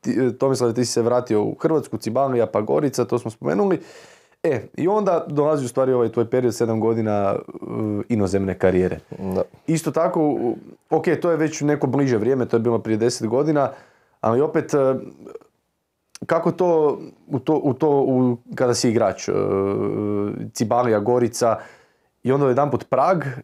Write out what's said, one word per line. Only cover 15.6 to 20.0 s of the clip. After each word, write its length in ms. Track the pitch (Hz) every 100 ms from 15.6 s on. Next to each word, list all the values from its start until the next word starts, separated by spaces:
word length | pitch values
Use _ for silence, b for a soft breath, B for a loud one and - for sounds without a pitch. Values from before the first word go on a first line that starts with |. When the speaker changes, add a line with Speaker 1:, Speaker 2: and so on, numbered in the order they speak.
| _ _ _ _ _ - -
Speaker 1:
kako 260 | 165 165
to 460 | 175 180 160 151 131 - - -
u 120 | 139
to, 160 | - 156
u 180 | -
to, 160 | 123 156
u, 460 | 143 135 127 127 120 - -
kada 180 | 127
si 160 | 117 127
igrač, 380 | 113 107 92 -
e, 40 | 98 98 98 98 101 101 104